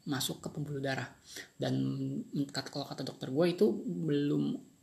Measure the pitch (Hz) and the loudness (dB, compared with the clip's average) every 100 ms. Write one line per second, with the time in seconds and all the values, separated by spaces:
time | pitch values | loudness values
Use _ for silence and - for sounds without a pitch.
0 | - 131 - - - 156 143 139 135 131 | -6 -2 -2 -4 -8 -6 -6 -2 0 -2
1 | 127 - - - - - 139 131 135 135 | -4 -12 -16 -16 -14 -2 0 2 2 0
2 | 135 139 - 165 139 139 - 147 135 143 | -2 -4 -4 -2 -2 -4 -8 -8 -8 -6
3 | 131 - 127 139 175 175 208 202 226 175 | -6 -6 -2 4 4 6 4 4 -2 -2
4 | 160 143 143 147 143 - - - | 2 2 4 2 2 -2 -8 -18